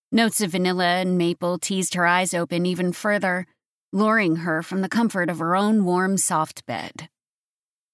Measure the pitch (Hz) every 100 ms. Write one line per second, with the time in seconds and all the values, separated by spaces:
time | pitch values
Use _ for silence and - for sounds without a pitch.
0 | - 220 226 - 202 180 180 180 175 180
1 | 185 180 170 175 175 180 - 190 175 175
2 | 175 180 185 175 170 175 180 180 180 170
3 | 208 208 190 180 180 _ _ _ - 196
4 | 214 220 185 165 170 156 165 190 190 220
5 | 233 196 175 165 165 185 208 220 180 180
6 | 190 190 - 165 156 - - 113 - -
7 | 165 _ _ _ _ _ _ _ _